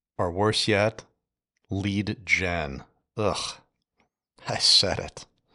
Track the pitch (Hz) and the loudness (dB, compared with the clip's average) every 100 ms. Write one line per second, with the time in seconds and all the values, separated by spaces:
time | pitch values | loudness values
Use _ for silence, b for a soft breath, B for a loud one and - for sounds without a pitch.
0 | _ - 92 87 107 107 - 101 107 - | _ -4 -4 0 0 2 2 2 2 -2
1 | - _ _ _ _ _ _ 95 101 101 | -14 _ _ _ _ _ _ -4 -2 -2
2 | 101 - 92 - 92 85 73 67 - _ | -2 -6 -2 0 0 -2 -4 -8 -14 _
3 | _ - 104 - - - _ _ _ _ | _ -2 -2 -2 -6 -10 _ _ _ _
4 | _ _ _ _ - 107 - - 95 - | _ _ _ _ -6 0 4 4 4 0
5 | - - - _ b | -6 -12 -20 _ b